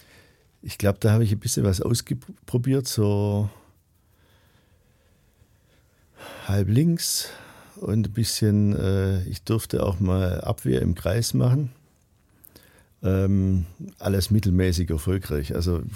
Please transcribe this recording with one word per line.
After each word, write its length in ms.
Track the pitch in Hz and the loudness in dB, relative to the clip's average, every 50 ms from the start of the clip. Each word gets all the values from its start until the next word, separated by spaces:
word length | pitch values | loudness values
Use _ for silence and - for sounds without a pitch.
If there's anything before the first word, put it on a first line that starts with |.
| - _ - - _ _ _ _ _ _ _ _ | -16 _ -20 -20 _ _ _ _ _ _ _ _
ich 160 | - - - | -16 -14 -6
glaub, 220 | - 101 101 101 - | 0 0 0 0 2
da 120 | - 107 107 | 2 4 4
hab 80 | 113 | 4
ich 100 | 117 101 | 4 2
ein 80 | 107 - | 0 -2
bisschen 260 | - 113 - - 104 | -2 -4 -2 0 2
was 160 | 98 90 - | 2 0 0
ausprobiert, 1040 | - - 120 120 - - 135 127 - - - - _ - - 123 123 135 131 139 123 | 0 0 -2 -2 -2 -6 -8 -8 -8 -14 -20 -20 _ -4 -4 -2 0 0 0 0 -2
so 640 | - - 113 104 104 101 101 104 104 101 104 104 101 - - - _ _ _ _ _ _ _ _ _ _ _ _ _ _ _ _ _ _ _ _ _ _ _ _ _ _ _ _ _ _ _ _ _ _ _ _ _ _ _ _ _ _ _ _ _ _ _ _ _ _ - - - - - - | -2 -2 0 2 2 2 0 0 0 0 0 -2 -2 -6 -10 -20 _ _ _ _ _ _ _ _ _ _ _ _ _ _ _ _ _ _ _ _ _ _ _ _ _ _ _ _ _ _ _ _ _ _ _ _ _ _ _ _ _ _ _ _ _ _ _ _ _ _ -20 -20 -20 -18 -10 -4
halb 220 | - 98 101 95 98 | -2 0 0 2 2
links 600 | 110 135 160 170 170 - - - - - - - - - - - - - - - - | 4 4 4 4 2 0 -2 -4 -4 -4 -6 -8 -14 -18 -20 -20 -20 -20 -20 -20 -16
und 300 | - - - 104 113 101 - | -10 -4 -2 0 0 0 0
ein 40 | 101 | -2
bisschen, 640 | 120 110 - - - 110 107 104 104 104 104 104 | -2 -2 -2 0 2 2 4 4 4 4 2 2
äh, 480 | - - 95 98 95 98 95 98 92 92 | 0 0 0 2 2 2 0 0 -2 -2
ich 180 | - - - - | -4 -8 -8 -4
durfte 380 | - 113 110 - - - - - | -2 -2 -2 -2 -2 -2 0 0
auch 160 | 98 92 90 | 0 0 0
mal 400 | 98 90 92 95 92 90 - - | 0 2 2 2 0 0 -2 -2
Abwehr 400 | - - - - - 127 127 - - | -4 -4 -6 -4 -2 -2 0 0 0
im 100 | 90 87 | 0 -2
Kreis 380 | - - 85 98 117 117 - - | -2 -2 -2 -2 -2 -2 -2 0
machen. 380 | 127 127 123 127 147 147 123 - _ _ _ _ _ _ _ _ _ _ _ _ _ - - - - - - _ _ _ _ _ _ | 2 2 2 2 2 0 -4 -8 _ _ _ _ _ _ _ _ _ _ _ _ _ -20 -20 -20 -20 -20 -20 _ _ _ _ _ _
Ähm, 640 | - 95 95 95 98 95 98 95 95 95 92 90 85 - - - - - - - | -2 0 2 2 2 2 4 4 4 2 2 0 0 -4 -8 -14 -16 -16 -14 -8
alles 300 | - 101 98 98 90 - | -4 -2 0 0 2 2
mittelmäßig 580 | 104 110 - 95 90 92 92 92 82 85 85 80 | 2 2 4 4 4 4 4 2 2 0 0 0
erfolgreich. 640 | 80 78 - 95 95 95 - - 76 73 73 - - | -2 -2 -2 -2 -2 -2 -2 -4 -4 -4 -4 -4 -4
Also, 260 | 73 85 90 87 78 - - 104 | -2 0 0 0 -2 -4 -8 -12